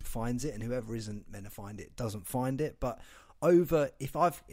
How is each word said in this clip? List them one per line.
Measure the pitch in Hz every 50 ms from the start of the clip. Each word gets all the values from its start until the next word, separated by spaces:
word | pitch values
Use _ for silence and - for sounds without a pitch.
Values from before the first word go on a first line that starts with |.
| -
finds | - - 117 113 120 123 123 -
it, | 151 101
and | 104
whoever | 113 120 123 127 110 110 113
isn't | 113 107 107 104 104 - -
meant | 104 101 98
to | 104
find | - - 101 101 107 101
it | - - -
doesn't | - 120 110 101 104 92
find | - - 123 127 131 135 135
it. | 156 139 - -
But | - 123 - - - - - - - - - -
over, | 143 160 180 170 175 139 165 156 143 131 - -
if | 135 - -
I've, | 151 170 175 - - - -